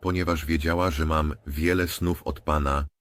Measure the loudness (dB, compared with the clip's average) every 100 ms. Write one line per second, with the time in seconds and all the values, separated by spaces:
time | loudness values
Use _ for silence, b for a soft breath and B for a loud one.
0 | 0 0 2 0 0 0 2 2 0 0
1 | 0 2 0 -4 -8 -2 2 2 0 -2
2 | -2 -2 -4 -8 -2 0 2 0 -2 _